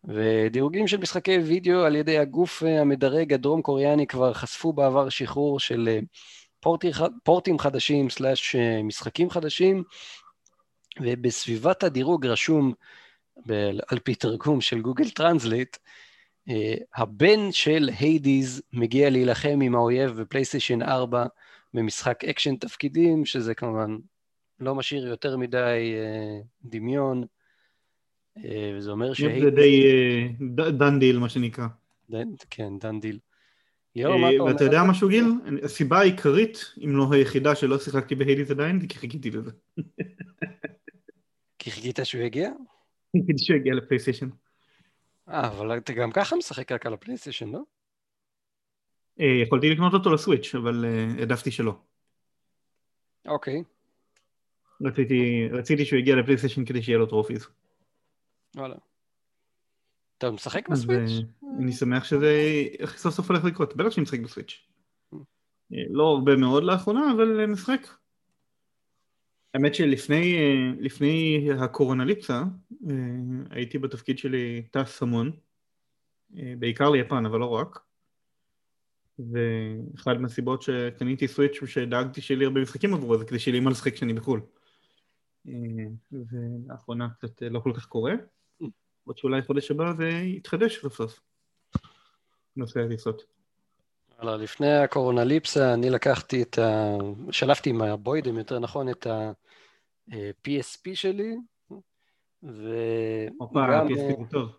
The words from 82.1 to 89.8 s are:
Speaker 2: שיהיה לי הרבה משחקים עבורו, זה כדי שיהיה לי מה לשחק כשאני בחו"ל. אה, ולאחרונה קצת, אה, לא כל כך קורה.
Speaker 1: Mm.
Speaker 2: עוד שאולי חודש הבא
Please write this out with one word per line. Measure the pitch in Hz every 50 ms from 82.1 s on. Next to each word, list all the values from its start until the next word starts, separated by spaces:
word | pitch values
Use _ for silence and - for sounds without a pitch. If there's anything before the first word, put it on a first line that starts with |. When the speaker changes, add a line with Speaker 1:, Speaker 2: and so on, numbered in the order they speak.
| 131 -
Speaker 2:
שיהיה | - - 139 131
לי | 139
הרבה | 131 131 135
משחקים | 131 127 - - - 202 196
עבורו, | 165 135 117 117 110
זה | 110
כדי | 110 123 117
שיהיה | - 135 123 123
לי | 127
מה | 135
לשחק | 131 - - 135 -
כשאני | - 135 117
בחו"ל. | 113 113 113 - 127 107 107 - _ _ _ _ _ _ _ _ _ _ _ _ _ _ _ _ _ _ _ -
אה, | 127 120 120 117 113 113 110 107 110 113 _ _
ולאחרונה | 143 135 120 113 120 120 117 120 120 120 123 127 127 - _ - 117 120 120 120 117 _
קצת, | - 113 117 _
אה, | 123 120
לא | 117 120
כל | 117 131 117
כך | 120 -
קורה. | - - 120 110 135 196 247 - _ _ _ _ _ _ _
Speaker 1:
Mm. | 339 240 - _ _ _ _ _ _
Speaker 2:
עוד | - 139 -
שאולי | - 135 131 135
חודש | 127 - 139 143 143 -
הבא | 147 147